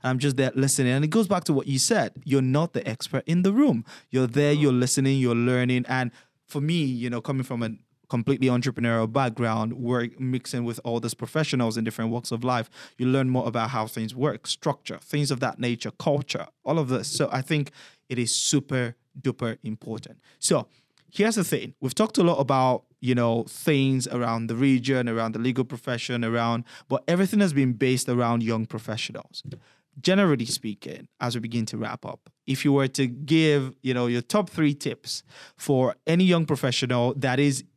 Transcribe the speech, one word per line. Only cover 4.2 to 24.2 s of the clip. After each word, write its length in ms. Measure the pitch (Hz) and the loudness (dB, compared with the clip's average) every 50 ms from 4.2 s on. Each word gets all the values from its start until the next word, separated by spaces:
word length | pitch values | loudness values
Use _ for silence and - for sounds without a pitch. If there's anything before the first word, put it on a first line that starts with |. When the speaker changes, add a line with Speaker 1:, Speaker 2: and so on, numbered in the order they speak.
| 131 | 0
Speaker 1:
there, 260 | 120 113 143 147 147 147 | 2 2 2 4 4 4
Speaker 2:
No. 80 | 147 | 4
Speaker 1:
you're 120 | 147 139 127 | 4 4 4
listening, 460 | 123 127 123 - - 135 135 135 135 | 4 2 2 2 2 2 2 2 2
you're 140 | 127 120 120 | 2 2 2
learning. 500 | 120 120 123 127 127 123 123 127 123 123 | 2 2 2 2 2 2 2 2 0 0
And 240 | - 127 131 127 120 - - _ _ _ _ _ | 0 0 -2 -2 -2 -6 -12 _ _ _ _ _
for 140 | - - 147 | -8 -6 -4
me, 220 | 143 156 170 170 151 | -2 0 0 0 0
you 260 | 131 127 117 120 123 | 0 -2 -2 -4 -4
know, 120 | 120 120 | -4 -4
coming 220 | - - 139 131 127 | -4 -4 -4 -4 -4
from 200 | - 127 117 117 | -4 -4 -4 -4
a 60 | 110 113 - _ _ _ _ _ | -4 -6 -10 _ _ _ _ _
completely 400 | - - 120 113 139 143 139 131 | -4 -4 -2 0 0 0 2 2
entrepreneurial 640 | 131 123 123 117 135 120 - 120 117 117 113 113 110 | 2 2 2 0 -2 -2 -2 0 0 2 2 0 0
background, 640 | 113 139 135 120 110 123 120 113 110 110 110 113 120 | 0 0 0 0 0 -2 -2 0 0 0 -2 -4 -4
work, 460 | 135 123 117 127 123 120 120 - - | -4 -4 -2 -2 -2 -2 -4 -6 -6
mixing 440 | 131 127 127 123 - - - 123 120 | -6 -4 -4 -4 -6 -6 -6 -6 -4
with 160 | 117 113 - - | -6 -6 -6 -6
all 160 | 120 117 120 | -4 -4 -4
these 160 | 117 113 - | -4 -6 -6
professionals 600 | - 123 - - 156 156 - - 127 120 113 110 | -8 -8 -4 -2 -2 -2 0 0 0 0 0 0
in 80 | 117 113 | -2 -4
different 280 | 113 - - 113 113 | -4 -4 -4 -4 -4
walks 200 | 113 120 - - | -4 -6 -6 -6
of 120 | 123 113 123 | -6 -4 -2
life, 260 | 127 127 120 110 - - - - - _ - | -2 -2 -2 -2 -6 -10 -20 -20 -16 _ -4
you 80 | 123 | 0
learn 240 | 127 131 135 135 127 | 0 2 2 2 2
more 160 | 127 127 - | 0 0 0
about 240 | 117 113 120 113 110 | -2 -2 -2 -2 -2
how 160 | 131 113 110 | -2 -4 -4
things 260 | 110 - 117 110 107 117 | -4 -6 -8 -8 -8 -4
work, 320 | 127 135 151 104 113 - | -2 -2 -2 -2 -4 -6
structure, 540 | - - - - 156 135 - - - 220 - | -8 -8 -4 -4 -4 -4 -4 -8 -12 -14 -14
things 300 | - - - 147 147 135 | -8 -4 -2 -2 0 -2
of 80 | 139 123 | -2 -2
that 180 | 131 117 - | -2 -4 -4
nature, 320 | - 123 120 120 113 - 110 | -2 -4 -4 -2 -4 -6 -10
culture, 560 | - - - 160 143 143 131 - - - - - _ _ - | -10 -4 -2 0 0 0 -2 -4 -8 -8 -8 -12 _ _ -4
all 140 | 127 151 | -2 0
of 120 | 165 147 123 | 0 0 0
this. 180 | 131 117 - | -2 -4 -4
So 200 | - - - 151 - | -4 -4 -2 -2 -2
I 100 | - 127 | -2 -4
think 300 | 135 - 165 151 139 - - - - - - _ _ | -4 -2 -2 -2 -2 -4 -8 -18 -20 -20 -20 _ _
it 120 | - 131 120 | -8 -6 -4
is 160 | 120 110 - | -2 -2 -2
super 600 | - - - 151 143 139 - 135 127 123 117 117 _ _ _ - 139 | -2 0 0 0 0 0 -2 -2 -2 -2 -4 -6 _ _ _ -14 -6
duper 380 | - 135 - - 127 113 113 - - | -4 -4 -4 -2 -4 -6 -6 -8 -10
important. 560 | 110 110 - - 110 110 107 - - - _ _ _ _ | -10 -10 -10 -10 -10 -10 -10 -12 -16 -20 _ _ _ _
So 300 | _ - - 175 131 - - _ _ _ _ _ _ _ _ | _ 0 2 2 0 0 -4 _ _ _ _ _ _ _ _
here's 220 | - - 202 226 220 | -2 0 0 2 2
the 80 | 220 170 | 0 0
thing. 300 | - - 120 - 113 - _ | 0 -2 -4 -4 -6 -8 _
We've 140 | 143 127 - | -6 -2 0
talked 240 | - 214 220 - - | 0 0 2 4 4
a 40 | 175 | 4
lot 140 | 170 170 | 4 4
about, 460 | - 135 120 139 131 131 127 127 110 - _ _ _ | 4 2 2 4 4 4 4 2 0 -4 _ _ _
you 140 | - 123 127 | 0 2 2
know, 280 | 123 120 117 113 117 110 - | 4 4 2 2 0 -2 -4
things 580 | - - - 165 151 139 135 135 131 131 123 | -10 -4 0 2 2 4 4 2 2 0 0
around 400 | - - 123 | -2 -2 -2